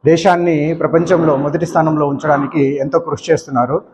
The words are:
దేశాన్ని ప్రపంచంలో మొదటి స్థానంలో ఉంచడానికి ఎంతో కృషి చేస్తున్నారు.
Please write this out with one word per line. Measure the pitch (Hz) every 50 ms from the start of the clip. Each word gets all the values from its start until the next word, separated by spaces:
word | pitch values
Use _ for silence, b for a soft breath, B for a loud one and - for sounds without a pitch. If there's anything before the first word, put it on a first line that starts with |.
| -
దేశాన్ని | 143 165 165 165 196 180 175 175 175 165 156 147 156 170
ప్రపంచంలో | 165 165 151 160 165 175 - 185 165 165 156 143
మొదటి | 135 143 147 139 - 165
స్థానంలో | 160 - 175 160 156 156 151 151 143
ఉంచడానికి | 143 135 - 151 147 143 143 131 - 160 139 135 143 139
ఎంతో | 135 131 143 165
కృషి | 165 151 143 - - -
చేస్తున్నారు. | 160 - - - 139 123 123 123 143 180 - -